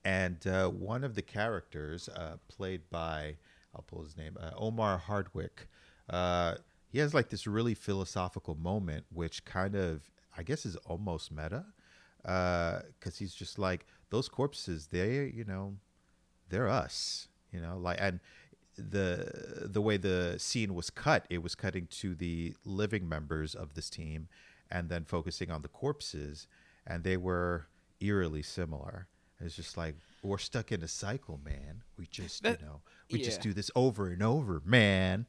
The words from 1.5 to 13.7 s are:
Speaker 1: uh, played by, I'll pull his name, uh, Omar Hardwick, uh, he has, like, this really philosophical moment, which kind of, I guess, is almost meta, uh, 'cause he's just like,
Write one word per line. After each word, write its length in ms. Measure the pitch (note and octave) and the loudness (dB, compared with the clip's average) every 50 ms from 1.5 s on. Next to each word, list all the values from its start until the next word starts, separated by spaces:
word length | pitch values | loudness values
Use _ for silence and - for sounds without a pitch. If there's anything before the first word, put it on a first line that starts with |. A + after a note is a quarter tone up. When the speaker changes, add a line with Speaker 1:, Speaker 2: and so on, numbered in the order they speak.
| A2 F2 - - - D2+ D2+ D2 E2 F2+ - - | 0 -2 -4 -6 -8 -6 -6 -4 -6 -6 -8 -10
Speaker 1:
uh, 260 | - - E2 D#2 E2+ F2+ _ | -8 -8 -8 -8 -8 -12 _
played 420 | - - - G2 F#2 F#2 F2 D#2+ _ | -20 -8 -6 -4 -4 -4 -4 -6 _
by, 460 | - E2+ E2 E2 D#2+ D2+ D2+ D2+ D2+ - _ - - - - _ - | -4 -2 -2 -2 -2 -2 -4 -6 -8 -10 _ -20 -20 -20 -20 _ -18
I'll 80 | E2 | -18
pull 200 | D#2+ - F2 E2+ | -16 -12 -10 -10
his 140 | D#2+ D2+ D#2 | -10 -10 -10
name, 200 | E2 D#2 D#2 - - | -10 -10 -10 -8 -8
uh, 120 | F2 E2 - | -8 -8 -4
Omar 440 | - G#2+ A2 A2+ A2+ A2 G#2 F#2+ F2+ | -2 -2 0 2 4 4 4 4 2
Hardwick, 680 | - - G#2 G2+ F#2+ - - - F2 - _ - - - - - - - - _ _ - | 0 0 0 0 -2 -2 -4 -6 -6 -6 _ -14 -18 -18 -20 -20 -20 -20 -20 _ _ -2
uh, 480 | - F2+ F2+ F2+ F2 F2 F2 E2+ - - - _ _ _ _ _ | 0 2 4 4 4 4 4 2 0 -2 -8 _ _ _ _ _
he 100 | - C3 | 0 2
has, 160 | D3+ D3 D#3 | 2 4 4
like, 140 | C#3+ A2+ - | 4 2 2
this 180 | A2 G2+ - | -4 -4 -2
really 280 | A2 G#2 A2 A#2 A#2+ G#2+ | 0 2 2 4 4 2
philosophical 840 | - - - G2 F#2+ F#2+ - - G2+ F2+ F2+ - G2 - - D#2+ | 0 0 0 0 0 0 0 0 0 -2 0 -2 -6 -6 -6 -4
moment, 500 | D2+ E2 F2 G2 G#2+ G3 - D2+ D#2+ - _ | -2 0 0 0 0 0 0 -2 -4 -6 _
which 320 | - E2 E2 E2 - - - | -4 -4 -4 -4 -4 -8 -12
kind 320 | - - F#2 F#2+ G2 G#2 | -4 -2 0 0 2 2
of, 340 | G2+ F#2 E2+ D#2+ D2+ - - _ _ _ _ - | 2 2 2 0 -4 -8 -14 _ _ _ _ -10
I 60 | - | -10
guess, 240 | E2+ D#2+ D3 D#3 - | -4 -2 -2 -2 -2
is 80 | G#2 E2 - | -6 -6 -6
almost 520 | - - E2+ F2+ G#2 F#2+ E2+ D#2 - - | -6 -6 -4 -4 -2 -2 -2 -4 -6 -8
meta, 360 | D2+ D2+ D#2 D#2 F#2+ C3+ G3 G#3+ - _ _ - - - - - _ _ - | -8 -6 -4 -4 -4 -6 -8 -10 -18 _ _ -20 -20 -20 -20 -20 _ _ -4
uh, 560 | F#2 F#2 F#2 F2+ F2+ F2 F2 E2+ E2+ E2+ - - - - _ | 0 2 2 4 4 4 4 2 2 0 -2 -6 -10 -18 _
'cause 200 | - F#2+ - - | -10 -10 -6 -6
he's 140 | G#2 F#2 | -8 -8
just 280 | - - G2 - - - | -8 -10 -10 -10 -4 0
like, 260 | G2 F#2 | 0 0